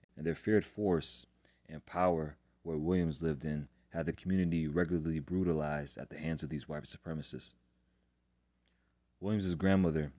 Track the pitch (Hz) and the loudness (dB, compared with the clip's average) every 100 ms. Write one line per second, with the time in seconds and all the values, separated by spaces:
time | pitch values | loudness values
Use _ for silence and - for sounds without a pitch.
0 | _ - 80 78 - 107 - - 104 82 | _ -6 -4 -2 2 2 2 -2 2 2
1 | - - - _ _ _ - 78 - 87 | 0 -10 -16 _ _ _ -18 -16 -6 2
2 | 92 82 78 76 _ _ 82 78 80 92 | 4 2 -2 -8 _ _ -6 -2 2 2
3 | 82 69 80 69 78 76 69 _ _ 82 | 2 0 -2 -2 -2 -4 -6 _ _ -6
4 | 80 - 92 95 87 82 78 78 85 87 | -4 -4 0 2 2 2 2 2 2 2
5 | 80 80 73 92 90 78 76 73 71 - | 0 -2 -2 0 2 0 0 -4 -6 -10
6 | 71 78 78 80 76 78 - 76 69 - | -14 -8 -4 -4 -4 -6 -6 -8 -10 -12
7 | - 78 73 65 - - _ _ _ _ | -8 -8 -8 -12 -14 -18 _ _ _ _
8 | _ _ _ _ _ _ _ _ _ _ | _ _ _ _ _ _ _ _ _ _
9 | _ - 95 107 95 82 95 95 87 78 | _ -6 -2 0 0 2 4 6 6 2
10 | 73 | 0